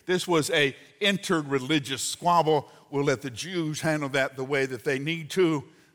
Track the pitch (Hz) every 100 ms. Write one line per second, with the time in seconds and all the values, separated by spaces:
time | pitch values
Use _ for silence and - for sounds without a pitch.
0 | - 180 180 165 139 165 139 - - -
1 | 202 196 - 165 143 139 127 156 135 127
2 | - - 175 170 156 151 - - - 139
3 | 143 131 139 110 170 180 156 151 165 151
4 | 139 135 131 131 131 139 135 127 151 135
5 | 147 165 151 190 170 151 - _ _